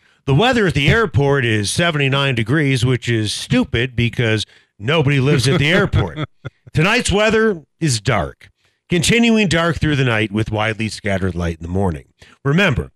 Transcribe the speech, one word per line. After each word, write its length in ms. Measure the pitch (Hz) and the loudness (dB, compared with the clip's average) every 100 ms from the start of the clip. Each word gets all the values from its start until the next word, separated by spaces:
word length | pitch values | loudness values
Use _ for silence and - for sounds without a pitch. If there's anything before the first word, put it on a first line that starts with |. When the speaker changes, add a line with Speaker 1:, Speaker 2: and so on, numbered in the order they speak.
| _ _ - | _ _ 0
Speaker 1:
"The 100 | 139 | 2
weather 320 | 233 240 190 | 2 2 0
at 60 | |
the 140 | 143 139 | 0 2
airport 560 | 226 220 - 143 139 | 2 2 0 2 2
is 260 | 120 110 101 | 0 0 -2
seventy-nine 680 | - 175 151 135 139 139 120 | -2 0 0 0 0 0 -2
degrees, 500 | 107 156 143 131 123 | -2 0 0 0 0
which 240 | 123 - | -2 -2
is 240 | 117 104 | -2 -2
stupid 640 | - - 247 247 117 131 117 | -6 -2 -2 0 -2 -4 -2
because 500 | 120 104 117 110 - - _ - | -2 0 0 0 -4 -12 _ -10
nobody 420 | 107 165 143 143 | -2 0 2 2
lives 260 | 131 151 139 | 2 2 2
at 120 | 165 | 0
the 100 | 143 | 2
airport. 500 | 190 196 - 92 151 151 _ - | 2 2 0 -2 -6 -12 _ -18
Speaker 2:
<laughs> 240 | - - | -18 -6
Speaker 1:
Tonight's 380 | 135 175 240 - | 0 2 2 0
weather 540 | 190 214 220 220 175 - _ | 2 2 2 0 -2 -8 _
is 180 | 160 117 | -2 -2
dark, 500 | 101 107 73 - - _ _ _ _ | -2 -2 -2 -10 -20 _ _ _ _
continuing 600 | 175 - 226 233 220 208 | 0 2 2 4 4 2
dark 280 | 165 170 - | 2 0 0
through 200 | 156 143 | 0 0
the 80 | 131 | 0
night 260 | 110 107 | 0 0
with 200 | 101 110 | -2 -2
widely 360 | 107 110 107 110 | -2 -2 -4 -6
scattered 480 | - 104 98 95 85 | -6 -4 -2 -2 -2
light 220 | 87 82 | -6 -6
in 60 | |
the 60 | 85 | -6
morning. 360 | 92 98 76 - _ - _ | -2 -2 -4 -10 _ -20 _
Remember, 480 | 135 156 202 101 67 | -2 0 0 0 -6